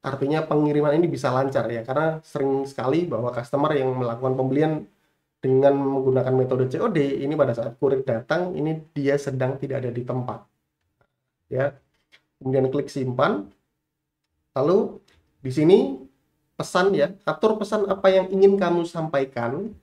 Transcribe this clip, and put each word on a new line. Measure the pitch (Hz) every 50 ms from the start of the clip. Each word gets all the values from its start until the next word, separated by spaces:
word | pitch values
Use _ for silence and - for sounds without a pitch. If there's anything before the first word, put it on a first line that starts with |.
| _
artinya | 143 143 - 139 139 151 156 151
pengiriman | - 151 151 151 147 147 147 147 151 143
ini | 160 180 165
bisa | 139 131 - 131 127
lancar | 127 135 139 131 135 113 113 120
ya, | 117
karena | 113 - 131 143 156 160 160 160
sering | - - - 147 139 139 135 139 139 135
sekali | 135 - - 127 143 165 180 165
bahwa | 131 110 120 123 120
customer | 123 123 - - 143 147 156 156
yang | 143 131 131 127
melakukan | 127 127 120 117 117 131 131 131
pembelian | 135 - 131 135 143 - - 156 - - - _ _ _ _ _ _ _ _ _ _ -
dengan | 131 131 131 135 143 143
menggunakan | 143 139 135 135 131 131 131 127 127 120 127 127
metode | 131 127 127 131 123 127 127
C | - -
O | -
D, | 240 202 160 143 139 139 - 139
ini | 139 156
pada | 156 143 127 117
saat | 117 117 - - _
kurir | - 139 135 131 131
datang, | - 117 110 113 _ 151 170 180 180 175
ini | - 147 156 160 156 156 _ _
dia | 147 139 139 139 143
sedang | 139 139 131 131 135 127 135
tidak | - - 135 131 123 123
ada | 123
di | 113 120 120
tempat. | - - 127 123 - 107 98 - _ _ _ _ _ _ _ _ _ _ _ _ _ _ _ _ _ _ _ _ _
Ya. | 123 127 139 - - - _ _ _ _ _ _ _ _ _ _ _ _
Kemudian | 135 131 131 135 131 131
klik | 131 143 - - -
simpan. | 139 127 123 123 127 143 175 220 - 98 - _ _ _ _ _ _ _ _ _ _ _ _ _ _ _ _ _ _ _ _ _
Lalu | - 131 151 180 214 - - - - _ _ _ _ _ _ _ _ -
di | 131
sini | 127 151 151 160 190 226 262 269 277 - - - _ _ _ _ _ _ _ _ _
pesan | - 156 - - 185 185 196 196
ya, | 165 139 180 190 - _
atur | - 156 - - 214 220 220
pesan | 208 202 220 214 196 196
apa | 190 190 - 190 190
yang | 190 185 190
ingin | 196 190 190 196 196
kamu | 196 190 175 170 175 165
sampaikan. | 165 - 170 156 156 - 139 135 131 - 120 117 117 131 156 202 233 208 -